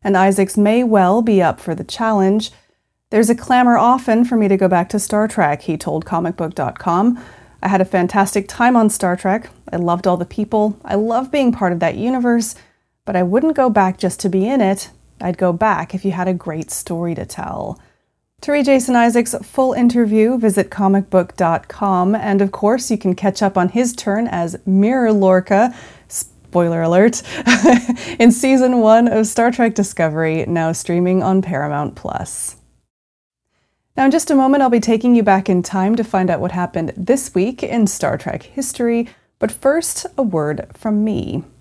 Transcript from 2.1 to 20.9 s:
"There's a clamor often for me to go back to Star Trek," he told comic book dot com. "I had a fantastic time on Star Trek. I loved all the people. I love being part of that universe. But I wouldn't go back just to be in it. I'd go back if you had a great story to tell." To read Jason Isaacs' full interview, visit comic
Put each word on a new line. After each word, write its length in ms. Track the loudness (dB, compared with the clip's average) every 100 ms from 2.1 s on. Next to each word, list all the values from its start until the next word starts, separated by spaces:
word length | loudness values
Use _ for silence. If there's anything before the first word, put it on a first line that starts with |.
| 2 2 0 -2 -14 _ _ _ _ _
"There's 200 | 0 2
a 60 | 0
clamor 420 | 0 2 4 4
often 460 | 4 2 2 0
for 140 | 2 2
me 100 | 2
to 80 | 2
go 140 | 2
back 180 | 2 0
to 120 | -4
Star 280 | -2 -2 -2
Trek," 360 | 0 0 -2
he 120 | -4 -6
told 300 | -4 -6 -4
comic 320 | -4 -4 -4
book 180 | -8 -4
dot 240 | -6 -6
com. 400 | -2 0 2 0 -8 -20 -20 _
"I 60 | -2
had 140 | 0
a 40 | 0
fantastic 640 | 0 0 0 0 -2 -6
time 300 | 0 2 4
on 120 | 2
Star 280 | 2 -2 -2
Trek. 320 | -2 -4 -6 -20 -10
I 60 | -4
loved 320 | -2 0 0
all 80 | -2
the 80 |
people. 540 | -4 -6 -4 0 -2 -4 -4
I 100 | -4
love 340 | 0 -2 -2
being 220 | 0 0
part 220 | 0 -2
of 80 | 0
that 160 | -2 -2
universe. 580 | -4 -2 0 0 -2 -8 _ _ _ _
But 140 | -6 -2
I 60 |
wouldn't 340 | 0 2 0 2
go 120 | 2
back 280 | 2 0 0
just 240 | -4 -2
to 80 | -2
be 180 | 0 0
in 140 | 2
it. 300 | 2 0 -6 _ _ _
I'd 180 | -8 -2
go 140 | -2
back 420 | 0 0 0 -4
if 120 | -6 -6
you 80 |
had 160 | -4 -4
a 40 |
great 380 | -4 -6 -8 -6
story 440 | -6 -6 -6 -4 -6
to 100 | -8
tell." 520 | -10 -10 -8 -10 -12 _ _ _ _ _ _
To 120 | -2
read 120 | 0 2
Jason 300 | 2 2 2
Isaacs' 400 | 4 2 0 -4
full 300 | -8 -2 0
interview, 640 | 2 2 2 2 4 2 2
visit 340 | 2 0 -2
comic 380 | 0 2